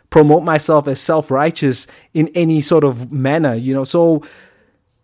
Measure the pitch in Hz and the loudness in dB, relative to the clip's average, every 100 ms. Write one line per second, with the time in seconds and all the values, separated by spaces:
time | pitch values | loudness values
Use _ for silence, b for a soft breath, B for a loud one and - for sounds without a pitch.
0 | b 160 151 160 170 156 - 151 143 131 | b 4 4 4 2 -2 0 0 0 -4
1 | - 160 151 135 156 165 143 120 - b | -2 -2 -2 -2 -2 -2 -4 -4 -8 b
2 | b 160 165 175 165 156 147 165 143 120 | b -4 -2 -2 0 0 0 2 2 -2
3 | 123 139 131 160 147 113 127 135 135 175 | -8 -4 -2 0 0 -2 -4 -4 -2 0
4 | 170 156 B B B B B B _ _ | 2 0 B B B B B B _ _